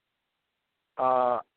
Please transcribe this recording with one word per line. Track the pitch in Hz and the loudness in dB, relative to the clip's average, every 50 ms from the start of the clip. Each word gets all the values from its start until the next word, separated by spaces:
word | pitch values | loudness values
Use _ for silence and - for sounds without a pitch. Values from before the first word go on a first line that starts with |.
| _ _ _ _ _ _ _ _ _ _ _ _ _ _ _ _ _ _ _ - | _ _ _ _ _ _ _ _ _ _ _ _ _ _ _ _ _ _ _ -4
uh, | 131 131 127 127 127 123 123 117 - _ _ | 0 0 2 2 2 0 0 -2 -4 _ _